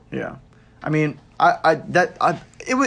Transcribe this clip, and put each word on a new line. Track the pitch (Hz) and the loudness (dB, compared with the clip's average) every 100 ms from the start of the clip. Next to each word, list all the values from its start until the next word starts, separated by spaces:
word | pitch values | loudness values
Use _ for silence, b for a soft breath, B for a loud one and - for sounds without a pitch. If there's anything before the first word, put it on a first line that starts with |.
| _ | _
Yeah. | 65 - - - b b b | -10 -10 -12 -20 b b b
I | 151 | -4
mean, | 156 151 - - - | 0 0 -4 -12 2
I, | 170 170 | 2 4
I, | 160 - - | 2 0 0
that, | 175 175 - | 0 0 0
I, | 156 156 - - | -2 -2 -10 -16
it | - | -4
wa-, | 254 | -2